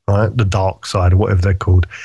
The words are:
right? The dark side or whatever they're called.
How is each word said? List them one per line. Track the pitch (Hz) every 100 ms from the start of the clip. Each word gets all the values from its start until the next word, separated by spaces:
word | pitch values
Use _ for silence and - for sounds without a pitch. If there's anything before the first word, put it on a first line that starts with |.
| -
right? | 101 107 120
The |
dark | 98 98 95 - -
side | 98 90
or | 95
whatever | 101 98
they're | 98
called. | 92 - 92 85 -